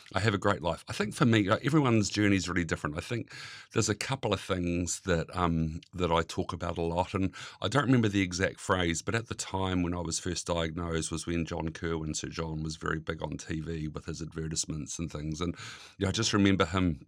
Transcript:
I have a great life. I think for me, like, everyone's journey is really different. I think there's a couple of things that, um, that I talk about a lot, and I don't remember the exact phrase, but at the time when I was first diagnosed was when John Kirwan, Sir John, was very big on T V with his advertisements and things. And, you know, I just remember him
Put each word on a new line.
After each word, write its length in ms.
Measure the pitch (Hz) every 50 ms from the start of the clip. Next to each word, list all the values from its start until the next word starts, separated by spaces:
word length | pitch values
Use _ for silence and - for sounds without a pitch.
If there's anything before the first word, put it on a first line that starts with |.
| - - -
I 60 | 98
have 120 | 92 113 101
a 40 | 98
great 240 | - 101 87 -
life. 240 | 71 87 80 - - -
I 60 | 110
think 200 | - 202 214 -
for 120 | - 156
me, 240 | 120 113 110 104 90
like, 160 | 110 - -
everyone's 440 | 139 143 160 139 127 117 113 101 95
journey 280 | - 101 104 101 101 95
is 100 | 82 87
really 160 | 87 92 87
different. 320 | 80 87 85 - 78 73 85
I 40 |
think 320 | - - 120 117 - - - - - - - - - - -
there's 160 | 117 110 110
a 60 | 104
couple 380 | - - - 135 123 - 113 101
of 60 | 92
things 640 | - - 98 90 87 87 85 87 90 87 - -
that, 260 | - 95 87 82 78 - -
um, 460 | 90 90 85 82 82 82 80 78 82 - _ -
that 180 | 87 90 82
I 100 | 85 82
talk 320 | 82 - - - 87 - -
about 240 | 85 85 85 85 85
a 40 |
lot, 320 | 85 82 82 85 92 - -
and 200 | 95 95 92 - - - - - -
I 60 | - 98
don't 180 | 113 139 143
remember 220 | - 131 123 113 107
the 140 | 98 101
exact 380 | 98 90 90 85 95 87 - -
phrase, 400 | - - 98 92 90 85 85 80
but 140 | - - 98
at 120 | 113 113 -
the 80 | -
time 480 | - - - - 95 95 92 92 92 87
when 100 | 85 87
I 60 | 90
was 180 | 85 82 82 -
first 300 | - 92 87 - - -
diagnosed 640 | 87 85 82 82 78 85 87 85 82 82 78 -
was 160 | 85 80 - -
when 160 | 85 85 82
John 240 | 78 87 82 82 82
Kirwan, 460 | 78 - - 82 82 82 78 78 76
Sir 140 | - - 69
John, 340 | 73 - 82 80 80 78 78
was 140 | 80 78 80
very 220 | 82 82 80 80
big 220 | 80 - 85 80
on 140 | 80 76 76 73
T 220 | - - 80 80
V 300 | 76 80 82 80 78 76
with 160 | 73 78 -
his 160 | - 80 78
advertisements 760 | 82 78 73 80 80 80 80 78 - - 78 78 73 65 - -
and 120 | 85 76
things. 300 | - 76 73 78 78 78
And, 140 | 87 87 82 - - - - - - - - -
you 80 | 95
know, 40 | 95
I 20 | 90
just 180 | 107 113 -
remember 340 | - 104 101 98 98 87 95
him 400 | - 92 95 92 87 78 - -